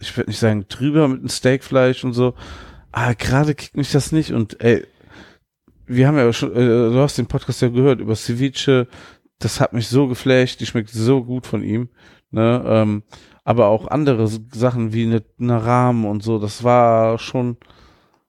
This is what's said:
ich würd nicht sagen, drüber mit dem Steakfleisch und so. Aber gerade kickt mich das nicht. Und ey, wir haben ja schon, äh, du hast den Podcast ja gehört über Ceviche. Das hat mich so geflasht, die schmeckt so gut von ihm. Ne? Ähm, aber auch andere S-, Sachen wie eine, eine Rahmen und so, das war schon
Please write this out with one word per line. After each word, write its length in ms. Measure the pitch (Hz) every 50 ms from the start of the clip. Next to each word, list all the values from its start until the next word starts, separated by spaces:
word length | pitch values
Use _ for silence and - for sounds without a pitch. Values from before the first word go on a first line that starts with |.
ich 160 | - - -
würd 120 | 123 120 -
nicht 100 | 104 -
sagen, 280 | - 113 107 104 98 -
drüber 400 | - - 123 147 147 156 156 139
mit 120 | 131 127 -
dem 60 | 123
Steakfleisch 760 | - - - 131 131 131 - - 135 131 127 127 131 - -
und 80 | 127 120
so. 220 | 120 123 123 123 - - - - - - - - - _ _ -
Aber 200 | - 120 123 117
gerade 400 | - - 95 120 135 151 151 143
kickt 220 | - - - _
mich 140 | 147 143 -
das 220 | - 143 131 - 160
nicht. 200 | 160 151 - 127
Und 280 | 120 113 104 - - -
ey, 220 | 117 117 90 - - _ _ _ _ - - - - _ _ _ _ _ _ _ _ _ _ -
wir 200 | - 127 123 127
haben 100 | 139 151 147
ja 120 | 123 117 113
schon, 200 | - - - -
äh, 100 | 120 123
du 340 | 123 113 120 120 113 117 127
hast 160 | 143 143 - -
den 80 | 120
Podcast 360 | - - 135 - - 123 - -
ja 60 | 123
gehört 320 | 117 120 131 143 131 110
über 140 | 98 104 110
Ceviche. 720 | - - - 117 120 131 139 131 - - - 135 127 123 - - - - - - _ _ _ _ _
Das 220 | - 110 - -
hat 120 | - - -
mich 160 | 113 113 -
so 200 | 117 135 143 127
geflasht, 520 | 123 - - 135 127 127 127 123 - -
die 60 | 117
schmeckt 240 | - - 123 107 110
so 340 | 120 110 110 117 139 135 120
gut 220 | 120 127 127 123
von 160 | - - 107 101
ihm. 260 | 101 104 117 123 123 - _ _ - - _ _ _
Ne? 320 | - 107 113 113 120 127 -
Ähm, 360 | 123 110 110 110 107 104 104 104 _ - - - _ _ _ _
aber 220 | - 113 117 113 101
auch 200 | 110 110 - -
andere 340 | - 143 156 139 131 110 113
S-, 160 | 107 107 113 110 117 -
Sachen 400 | 113 120 127 123 123 113 110 107
wie 120 | 113 117
eine, 160 | 113 113 113 107 _ _ _
eine 240 | 120 120 120 117 110
Rahmen 400 | 117 123 123 123 127 123 117 110
und 180 | 104 104 107 101
so, 160 | 110 113 107
das 240 | 104 104 104 - 113
war 540 | 123 123 123 120 117 113 113 113 113 113 113
schon 380 | - - - 131 123 123 120 - _ _ _ _ _ _ _ _ _ _ _ _ _